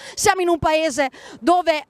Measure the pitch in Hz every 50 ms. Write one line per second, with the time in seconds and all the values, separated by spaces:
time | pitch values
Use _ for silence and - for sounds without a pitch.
0 | - - - - - 415 381 370 359 349 339 320 - 320 311 311 320 320 240 262
1 | 285 262 - - - - - - 220 247 349 359 349 330 311 302 -